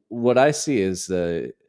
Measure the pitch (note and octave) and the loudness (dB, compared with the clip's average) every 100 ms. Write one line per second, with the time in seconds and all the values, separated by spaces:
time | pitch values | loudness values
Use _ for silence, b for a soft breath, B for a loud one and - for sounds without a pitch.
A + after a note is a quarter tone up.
0 | - A#2 B2 B2 D3+ D3 D3+ A#2+ F#2+ F2+ | -12 -2 2 4 4 2 -2 0 0 -2
1 | - F2+ E2+ E2 A#1+ - | -4 -2 -2 -4 -8 -14